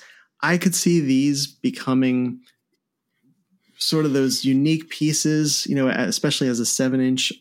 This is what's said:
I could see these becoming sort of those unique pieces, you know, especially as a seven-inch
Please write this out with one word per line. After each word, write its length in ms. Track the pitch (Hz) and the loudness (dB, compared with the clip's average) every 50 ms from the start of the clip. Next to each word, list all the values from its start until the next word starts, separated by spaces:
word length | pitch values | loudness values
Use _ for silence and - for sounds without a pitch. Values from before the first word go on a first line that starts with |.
| - - - - _ _ _ - | -10 -20 -20 -20 _ _ _ -4
I 160 | - 156 175 | 0 0 0
could 200 | 175 - 190 170 | 2 2 0 0
see 240 | - - 180 175 170 | 2 0 2 2 2
these 480 | 147 131 135 131 139 147 143 139 143 - | 2 2 2 2 2 2 0 0 -4 -8
becoming 960 | - - - 127 - - - 135 127 131 131 127 127 127 127 123 123 - _ _ _ _ _ _ _ _ _ _ _ _ _ _ _ _ _ _ _ _ _ _ _ _ _ _ _ | -8 -4 -4 -4 -4 -4 -4 0 0 2 2 2 2 0 -2 -2 -6 -10 _ _ _ _ _ _ _ _ _ _ _ _ _ _ _ _ _ _ _ _ _ _ _ _ _ _ _
sort 280 | - - - 160 156 156 | -6 -4 -2 0 0 0
of 80 | 147 | 2
those 320 | 135 139 135 131 113 - - | 2 2 2 0 0 0 0
unique 440 | 135 131 135 143 156 160 156 160 - | 2 2 2 2 2 0 0 -2 -8
pieces, 760 | - - 151 156 156 - - 156 156 156 156 147 143 - - | -6 -2 -2 0 0 0 0 0 0 0 0 0 -2 -2 -2
you 80 | - 139 | -2 -2
know, 140 | 139 131 127 | 0 0 0
especially 580 | - - 123 92 - - - 147 - - 143 | 0 0 -2 -2 -2 -2 -2 -2 -2 0 -2
as 140 | 127 120 117 | -2 0 0
a 60 | 113 | -2
seven-inch 680 | - - - 135 131 131 131 131 131 131 127 - - - - | -2 0 0 0 0 0 0 0 0 0 -2 -2 -6 -6 -6